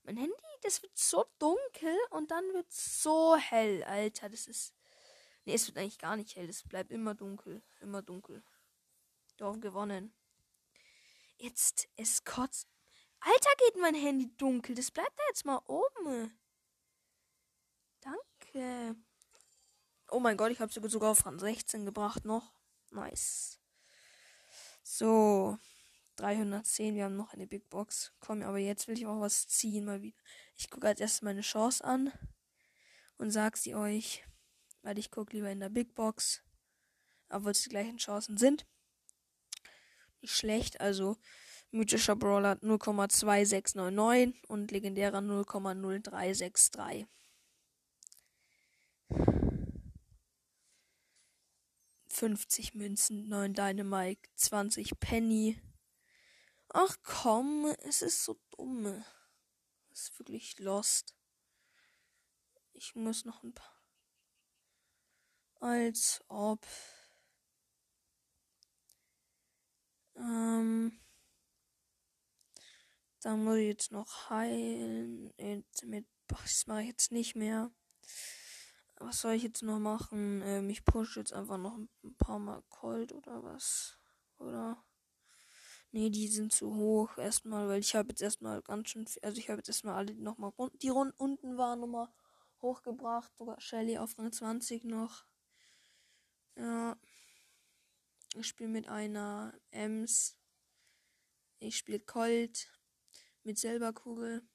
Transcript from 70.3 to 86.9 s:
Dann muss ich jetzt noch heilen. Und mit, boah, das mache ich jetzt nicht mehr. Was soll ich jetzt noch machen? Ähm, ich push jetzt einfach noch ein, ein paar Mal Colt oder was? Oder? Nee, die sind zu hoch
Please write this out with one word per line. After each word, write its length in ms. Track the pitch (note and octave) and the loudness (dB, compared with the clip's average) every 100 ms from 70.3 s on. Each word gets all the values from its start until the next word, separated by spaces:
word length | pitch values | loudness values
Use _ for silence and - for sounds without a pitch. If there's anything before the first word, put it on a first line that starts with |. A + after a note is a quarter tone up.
| A3+ A3+ A3+ A3+ A3+ A3+ A3+ - _ _ _ _ _ _ _ _ _ _ _ _ _ _ - - - _ _ _ _ | 0 2 4 4 2 0 -4 -20 _ _ _ _ _ _ _ _ _ _ _ _ _ _ -20 -20 -20 _ _ _ _
Dann 220 | A3+ A3 | -4 0
muss 140 | A3 A3 | 4 4
ich 100 | G#3+ | 4
jetzt 240 | G#3 - | 0 -4
noch 380 | G#3 G#3+ - - | -6 -10 -12 -6
heilen. 1000 | A3 A#3 A#3 A#3 A#3 A3+ A3+ A#3 A#3 G#3+ - | -2 0 -2 -2 -4 -4 -4 -6 -8 -12 -10
Und 460 | G3+ G#3 - - | -6 -6 -8 -12
mit, 220 | A#3+ G#3+ - _ - | -8 -10 -10 _ -10
boah, 120 | - | -8
das 260 | - - - | -2 -2 -2
mache 140 | G#3+ | -4
ich 60 | A3+ | -4
jetzt 240 | A#3+ - | -2 0
nicht 240 | A#3 A#3 A3 | 0 -2 -2
mehr. 360 | G#3+ A3 A#3 _ _ _ - - - - - - - _ _ - | -2 -2 -4 _ _ _ -18 -14 -14 -14 -18 -18 -20 _ _ -16
Was 200 | A#3 A#3+ | -8 -4
soll 120 | A3+ | 0
ich 100 | A3+ | 0
jetzt 180 | A#3 A3+ | 0 -4
noch 180 | A3 G#3+ | -4 -2
machen? 640 | G#3 A3 - G#3+ G3+ G3+ | 0 -2 -4 -4 -2 -2
Ähm, 260 | G3 G3 G3 | -2 -2 -2
ich 140 | G#3+ | 2
push 320 | - A3+ A3 A3 | 4 4 0 -6
jetzt 160 | G#3 | -8
einfach 240 | G3+ G#3 G3 | -8 -8 -6
noch 200 | F#3+ A#3 | -8 -10
ein, 120 | A3 _ | -16 _
ein 120 | A3 C4 | -20 -2
paar 200 | - G#3 | -2 -2
Mal 240 | G3+ - _ | -8 -12 _
Colt 440 | - A#3 A#3 A#3 | -10 -6 -6 -8
oder 300 | D4+ C4+ A#3+ | -12 -14 -14
was? 540 | - C4 - - - - _ _ _ _ | -14 -8 -4 -4 -6 -14 _ _ _ _
Oder? 480 | G3 A#3 A3+ A#3 _ _ _ _ _ - - - - - _ | -8 -6 -6 -8 _ _ _ _ _ -20 -20 -20 -20 -20 _
Nee, 180 | A3 A3 | -2 0
die 180 | G#3 G#3+ | 0 0
sind 260 | A3 G#3+ | -2 2
zu 220 | - G#3 G#3+ | 0 0 0
hoch 420 | G#3+ | 4